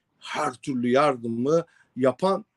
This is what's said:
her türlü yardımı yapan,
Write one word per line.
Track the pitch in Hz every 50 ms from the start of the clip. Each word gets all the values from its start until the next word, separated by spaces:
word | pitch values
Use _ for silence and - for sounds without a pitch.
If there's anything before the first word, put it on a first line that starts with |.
| _ _ _ _
her | - - - - 151 143 123
türlü | - - 151 131 123 120 120
yardımı | 120 135 151 147 131 120 117 117 113 117 123 143 160 170 165 - _ _ _ _ _
yapan, | 127 127 127 123 - 185 190 196 196 - - _